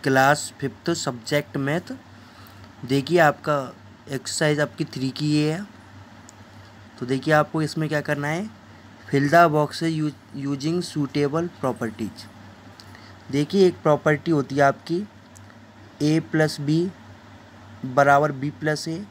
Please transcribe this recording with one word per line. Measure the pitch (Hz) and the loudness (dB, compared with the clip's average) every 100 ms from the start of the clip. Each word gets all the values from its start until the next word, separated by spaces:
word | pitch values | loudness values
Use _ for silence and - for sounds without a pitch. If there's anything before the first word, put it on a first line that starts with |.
class | 143 131 135 147 - | 2 4 4 2 -2
fifth | - 139 - - 170 | -10 -10 -6 -6 -4
subject | - 123 - 147 147 143 | -6 -8 -4 -4 -2 -6
math। | 139 160 - 262 - - - - - - - - 120 | -4 -4 -6 -18 -18 -20 -20 -20 -20 -20 -20 -18 -2
देखिए | 139 135 170 | -2 2 4
आपका | 156 - - 147 127 - - - - | 4 2 -4 -4 -4 -14 -20 -20 -10
एक्सरसाइज | 135 - - 156 147 | -10 -8 0 0 2
आपकी | 143 - 160 | -2 -4 -8
थ्री | - 131 | -4 -6
की | 127 151 | -4 0
ये | 147 151 | 0 0
है, | 165 208 - - - - - - - - - - - - - | -4 -10 -18 -20 -20 -20 -20 -20 -20 -20 -20 -20 -20 -20 -12
तो | 123 | -4
देखिए | 135 151 | -4 2
आपको | 151 151 160 | 2 2 -2
इसमें | 151 - 151 | -4 -4 -4
क्या | 147 | -4
करना | 143 143 147 | -4 -4 -4
है, | 160 214 - - - - - - | -6 -8 -14 -20 -20 -20 -20 -2
fill | 143 143 | 0 4
the | 165 170 | 6 6
box | 151 147 - 165 | 4 -2 -2 -4
u-, | 160 151 - - 139 | -2 -4 -6 -16 -10
using | 139 143 143 175 175 | -6 -4 -4 -4 -4
suitable | 151 139 147 143 156 170 - | -4 -4 -2 -2 -2 -4 -4
properties। | 135 117 113 104 107 - - - - - - - - - - - - | -6 -4 -8 -6 -10 -10 -20 -20 -20 -20 -20 -20 -20 -20 -20 -20 -6
देखिए | 139 147 196 185 | -4 0 4 4
एक | - | 4
प्रॉपर्टी | 160 143 156 151 170 | 2 2 2 0 0
होती | 156 127 135 | 0 0 2
है | |
आपकी | 139 135 - 165 208 - - - - - - - - - | 2 2 -4 -6 -6 -16 -20 -20 -20 -20 -20 -20 -20 -2
ए | 147 160 | 0 0
प्लस | 160 160 156 - | 0 0 0 0
बी | 143 156 180 - - - - - - - - - 135 | 0 0 0 -6 -20 -20 -20 -20 -20 -20 -20 -14 -2
बराबर | 127 139 143 151 | 4 6 6 4
बी | 135 143 | -2 -8
प्लस | 147 156 151 165 | -6 -4 -4 -6
ए | 165 208 | -10 -12